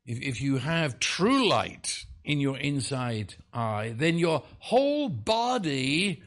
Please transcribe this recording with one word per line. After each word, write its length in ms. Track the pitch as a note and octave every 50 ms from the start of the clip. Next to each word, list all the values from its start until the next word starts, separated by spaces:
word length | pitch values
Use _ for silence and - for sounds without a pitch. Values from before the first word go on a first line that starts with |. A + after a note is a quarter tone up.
| _
if, 160 | B2 A#2 B2+
if 200 | C#3 C#3 A#2+ A2+
you 160 | C#3 C#3 C3+
have 420 | B2+ B2 D#3 E3 E3 D#3+ C#3+ A#2 -
true 480 | - - - - F3+ A#3 C4+ C4+ B3
light 580 | F3+ C3 A2 F#2 F2+ - - - - - - - - - - -
in 160 | - D3 C#3+
your 180 | C#3 C3+ C3+
inside 800 | C3 C#3+ C#3+ C#3+ C#3 A#2 - C3+ B2+ B2+ A#2+ A2+ G#2+ G#2 - - - - _ -
eye, 400 | A#2+ A#2 A2 G#2+ G#2 A2 A#2 A#2
then 220 | A#2 D#3 E3+ E3
your 260 | E3+ E3+ E3 D#3+ C3 - - - -
whole 500 | - - G#3 B3+ C#4 C#4+ D4 D4 D4 A#3+
body 1120 | C#3 G#2+ G#2 - A3 A#3 A#3+ B3 B3+ A#3+ F3+ D#3 C#3 C3 C3 C3+ D3 E3 G3 G3+ D#3 - -